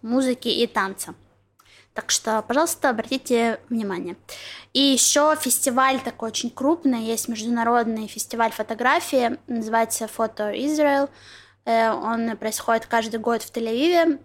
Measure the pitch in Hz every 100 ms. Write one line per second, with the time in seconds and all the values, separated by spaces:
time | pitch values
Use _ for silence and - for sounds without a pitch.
0 | 226 247 262 247 240 254 233 - 190 196
1 | - - _ _ _ _ _ - _ -
2 | - - - 220 214 269 339 - 285 226
3 | 226 262 - 240 233 220 - 233 208 180
4 | 180 185 - - - - - - 277 254
5 | - 294 302 302 269 - - 247 269 262
6 | - - - - 240 - 269 330 277 240
7 | 220 226 - 220 220 240 233 240 233 220
8 | 214 - - 233 226 - 214 226 247 320
9 | - 269 240 247 - 233 220 226 226 -
10 | 220 - 226 - 208 208 269 302 294 277
11 | 277 - - - - _ - 226 226 220
12 | 214 226 226 220 220 - - 226 226 233
13 | 226 220 233 233 - - 226 226 320 349
14 | 330 277